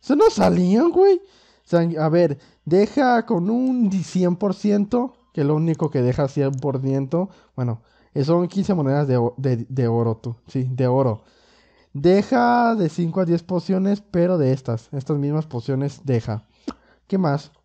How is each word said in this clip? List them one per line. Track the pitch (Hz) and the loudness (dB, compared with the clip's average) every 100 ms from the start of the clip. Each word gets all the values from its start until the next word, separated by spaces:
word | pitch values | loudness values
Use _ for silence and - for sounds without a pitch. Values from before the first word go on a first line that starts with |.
Eso | - 294 | -2 4
no | 440 | 4
salían, | 214 190 175 180 214 339 | 4 2 2 2 4 2
güey. | 339 392 370 - _ _ _ | 4 4 4 -2 _ _ _
Sang-, | _ 170 170 156 | _ 0 0 0
a | 156 | 0
ver, | 170 170 139 - _ | 2 2 0 -12 _
deja | - 180 208 - 254 233 226 | 0 2 2 2 2 2 0
con | 190 180 | -2 0
un | 240 262 254 208 | -2 0 0 0
di-, | 190 | 0
cien | - 185 180 175 | -2 0 0 0
por | 202 | -2
ciento, | 185 208 202 202 240 254 - _ | -2 0 0 0 -2 -2 -8 _
que | - | -4
es | 143 | 0
lo | 151 | 0
único | 165 156 156 | 0 -2 -2
que | 135 | 0
deja | 123 123 139 | 0 0 -2
cien | 147 139 | 0 -2
por | 131 143 131 | -2 -4 -4
ciento. | 135 135 135 165 196 - _ - | -2 -2 -2 -4 -4 -10 _ -6
Bueno, | 123 113 - _ _ | -6 -6 -12 _ _
eh, | 147 | -4
son | 139 170 175 | 0 0 0
quince | 196 190 180 | -2 -2 0
monedas | 135 143 143 | 0 0 2
de | 127 | 0
o-, | 117 - | 0 -2
de, | 135 120 117 | -2 -2 -4
de | 131 117 | -2 0
oro, | 117 117 110 | 0 0 -2
tú. | 123 117 - | -8 -12 -8
Sí, | 135 127 | -6 -4
de | 127 127 | -2 0
oro. | 131 127 107 - _ _ _ _ _ _ | 2 0 -2 -10 _ _ _ _ _ _
Deja | 143 165 196 202 254 240 240 233 226 | 0 2 2 2 0 2 2 2 0
de | 165 | -2
cinco | - 170 185 | -2 -4 -2
a | 175 | 0
diez | 170 | -2
pociones, | 170 180 180 190 196 202 | -2 -6 -2 -2 0 -4
pero | - 180 175 180 | -4 -2 0 2
de | 131 | 0
estas. | 123 - 113 - | 0 -4 -8 -6
Estas | 143 131 147 | -10 -4 -2
mismas | 143 151 156 | -2 -4 -4
pociones | 120 127 135 139 - | -8 -4 -4 -4 -6
deja. | 135 120 - 107 - _ - - _ _ _ | -4 -2 -2 -8 -10 _ -14 -14 _ _ _
¿Qué | 190 | -2
más? | 170 147 - _ | 0 -2 -6 _